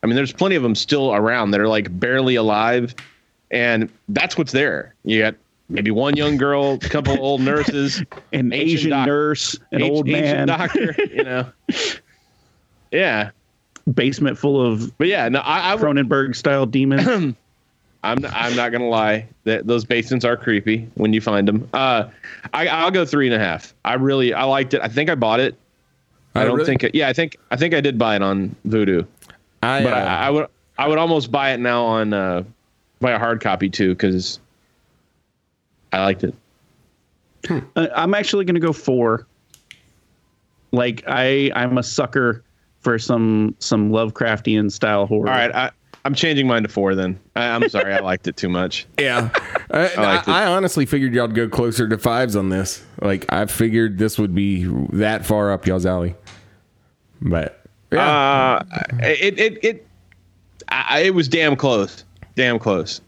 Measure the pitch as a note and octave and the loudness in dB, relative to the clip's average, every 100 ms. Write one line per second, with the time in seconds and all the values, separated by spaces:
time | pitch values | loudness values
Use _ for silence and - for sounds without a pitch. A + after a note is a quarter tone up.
0 | A2 A#2+ C3+ - F#3+ F3+ B2 G#2 - D3 | 0 0 -2 -2 0 2 0 -2 0 0
1 | C3+ G#2 G#2+ B2 G#2+ G2+ G#2+ A2 G2 F2+ | 2 2 2 0 0 2 2 0 -2 -4
2 | A#2+ C3 C3 B2 A2 G#2+ A2+ B2 A#2+ B2 | -2 0 2 2 2 2 2 0 -2 -8
3 | - _ _ _ _ B2 A#2+ A2+ A2 _ | -20 _ _ _ _ -2 0 0 -2 _
4 | - G#2 F3 - D3+ C3 C#3+ D#2 - _ | -4 -2 -2 -2 -2 0 0 -2 -8 _
5 | - A2 G#2+ G#2+ _ _ _ F#2+ G2+ G#2+ | -2 2 2 -2 _ _ _ -4 0 0
6 | C#3 D3 D3 C#3+ C#3 C#3+ C#3 C3+ - D3+ | 0 0 0 0 0 0 0 -2 -2 -2
7 | C3+ C#3 C3+ C#3 C3 D3 C#3+ C#3+ C#3 C3+ | 0 0 0 0 0 0 -2 -2 -2 -4
8 | D#3 - - D3 B2+ C3+ D#3 E3 D#3 C#3 | -8 -12 -6 -2 0 0 0 0 0 0
9 | B2+ D3 D3+ D3 - - _ C#3 - D3 | 2 2 0 -2 -4 -8 _ -2 0 0
10 | C#3 D#3 D3+ C#3+ C#3 D#3+ F3 - G#3 D#3 | 0 0 0 0 0 0 0 -2 -2 -2
11 | G#3+ A#2 C3+ B2+ B2+ - - - A4 - | -4 -2 -4 -4 -6 -12 -8 -6 -4 -8
12 | _ _ _ _ _ _ _ _ _ D3+ | _ _ _ _ _ _ _ _ _ 0
13 | F#3 A2+ G#2 - _ _ _ - - C3 | 0 0 -4 -8 _ _ _ -8 -2 0
14 | B2+ C3+ C#3+ B2 D3 C#3 B2 A2 A#2 - | 0 0 -2 0 0 2 2 0 -4 -2
15 | E3 G3 A#2+ C3 C#3 E3 F3+ G#3 F3+ C#3 | -2 0 0 -2 0 -2 0 0 2 2
16 | E3+ C#3+ C3+ A#2+ - C#3 C3 C3 C3+ C#3 | 2 0 0 -2 0 0 0 0 2 2
17 | - A3+ D#3+ A#2 _ _ _ _ _ _ | 2 0 -2 -6 _ _ _ _ _ _
18 | G2 A#2+ C3+ - A#2 B2 A#2+ A#2+ A#2+ A2+ | -2 -2 -4 -4 -2 0 0 0 0 2
19 | G#2+ G#2+ A2+ _ - A2 G#2 A#2+ A2 A#2+ | 2 0 -4 _ -2 -2 0 -2 0 -2
20 | A2+ C3 A#2+ A#2 - G#2+ G#2 A2 A2+ - | 0 0 0 -2 0 0 2 -2 -2 -2
21 | G#2+ A2 G#2+ G#2 G2+ G#2 B2 - C3+ A#2+ | 0 2 0 2 2 0 -2 -2 2 0
22 | G#2 - - - - C#3+ E3 D#3+ E3+ F#3+ | -2 -10 -20 -18 -10 -4 -2 0 0 0
23 | D#3+ D3 C3 A#2 G2+ D#2+ - _ - B2 | 0 2 2 2 0 -4 -10 _ -4 0
24 | C3+ C3+ B2 E2+ C3+ C3+ C3+ C3+ A2+ A#2 | 2 2 2 2 0 0 0 0 0 0
25 | D#3 D#3+ A2+ A2+ C3 - _ _ _ _ | 0 0 2 2 2 -2 _ _ _ _
26 | _ _ _ - A#2 B2+ D#3+ B2+ A#2 D3+ | _ _ _ -2 0 2 0 0 0 0
27 | C#3+ B2+ E3 - _ B2 E3 D#3+ C#3 B2 | 0 0 -2 -4 _ -2 2 2 0 2
28 | A2+ G#2 G2 G2 G2 - - A2 G2+ F2+ | 2 2 2 0 -2 -6 -2 0 2 2
29 | E2+ _ - - _ _ A#2 C3+ C3 B2 | -2 _ -20 -20 _ _ -2 0 0 0
30 | G2 F2+ B2+ D3 D#3+ _ _ - C#3 D#3 | 0 0 0 0 -2 _ _ -4 0 2
31 | E3 D#3+ A#2 C#3 C#3 B2+ B2 A#2+ A#2 A2+ | 2 0 0 0 0 0 0 0 2 0
32 | G#2+ G#2 F#2+ F2+ G2 - _ _ _ _ | 0 0 0 -2 -6 -14 _ _ _ _
33 | B2+ A2+ A#2 A#2 A2+ F#2 G2 - F#2+ F#2 | -2 0 0 -2 -2 0 -2 0 0 2
34 | G2+ F#2 F#2 - _ _ _ _ _ _ | 0 0 -4 -10 _ _ _ _ _ _
35 | _ _ _ _ _ _ _ _ _ F#2+ | _ _ _ _ _ _ _ _ _ 0
36 | F#2+ F#2 - - _ _ _ _ _ _ | 0 0 -2 -6 _ _ _ _ _ _
37 | _ _ _ _ - D#3+ - - E3 - | _ _ _ _ -6 -6 -4 -4 -2 -2
38 | E3 G3+ G3+ G3+ F#3 E3+ E3 D3+ - B2+ | 0 0 0 -2 0 0 0 -2 -2 2
39 | A#2 A2 - _ _ _ _ - _ _ | 2 0 -4 _ _ _ _ -20 _ _
40 | _ _ _ _ _ _ _ B2 B2 A#2 | _ _ _ _ _ _ _ 0 0 -2
41 | - C3+ B2+ C#3 C#3 - B2 B2+ A#2+ - | -4 0 2 2 2 0 0 0 -2 -2
42 | B2+ C#3+ B2 A#2 _ _ _ _ - A#2 | 0 2 0 0 _ _ _ _ 0 0
43 | A2+ A#2+ A2+ A2 G#2+ - - A2+ G#2 G#2+ | 0 2 4 4 2 -2 0 2 4 2
44 | A2+ - A#2+ G#2+ - G#2+ G#2 - A2 G#2 | 0 0 0 0 2 2 2 0 0 2
45 | G2+ G#2+ G#2 B2+ A#2+ - C3 - _ - | 2 0 0 0 0 0 -4 -6 _ -8
46 | - C3+ E3 D3 C3+ A#2 G#2+ - G2 F#2+ | -6 -2 0 2 2 2 0 0 0 0
47 | F#2 F#2 _ - A#2+ A#2 A2+ G#2 F#2+ G2 | -2 -6 _ -4 -2 0 0 0 0 0
48 | F#2+ F#2 - D#2 F#2+ F2 F2+ - - - | -2 -4 -4 -4 -2 -2 -2 -4 -8 -4
49 | C#3 B2 A#2 - - - - - F3+ F3 | -2 0 -2 -4 -4 -8 -4 0 0 0
50 | - C3 E3 E3 G3+ F3+ F#3+ E3 C#3 D3 | 0 0 2 0 2 2 0 0 0 0
51 | C3+ A#2+ A#2+ A2 A2+ - A#2+ A2 A2+ G#2+ | 0 0 0 0 -2 0 -2 0 0 0
52 | B2 A#2 B2+ G#2 F#2+ F#2 F#2 - - - | 0 0 0 0 0 -2 -2 -6 -14 -6
53 | G2+ G2 - F2 G#2 - A2+ A2 A2+ F#2+ | -2 -2 -2 -2 -2 0 0 2 0 0
54 | G#2+ - G#2 F2+ G2+ F#2+ F2+ B1 C#2 F#2 | -2 0 0 0 0 0 -2 -2 -2 0
55 | G#2 A2 F2+ G#2+ G#2 G2 - F#2 F2+ F2+ | 0 -2 0 0 2 0 0 0 0 0
56 | F2 F2 - - - _ _ _ _ _ | -2 -6 -14 -20 -20 _ _ _ _ _
57 | _ _ - E2+ D2 - - _ _ - | _ _ -2 -2 -2 -10 -20 _ _ 0
58 | C#3+ D3 C#3 C#3 C3 A#2+ - A2+ - A#2+ | 2 2 4 4 4 2 -2 -10 -6 -4
59 | B2+ D3+ F#3+ F#3+ A3 A3 A3 A3+ - _ | 0 2 0 0 -2 0 -2 -2 -12 _
60 | _ _ _ _ _ _ - B2+ - C#3 | _ _ _ _ _ _ -6 -4 0 2
61 | F3+ F#3 D3 E3 D#3 C#3 C#3+ A#2 G2 - | 2 2 2 2 2 2 2 2 0 -6
62 | - - - - B2+ A#2 A2 F#2+ D#2 - | -20 -20 -12 -2 0 0 0 -2 -2 -10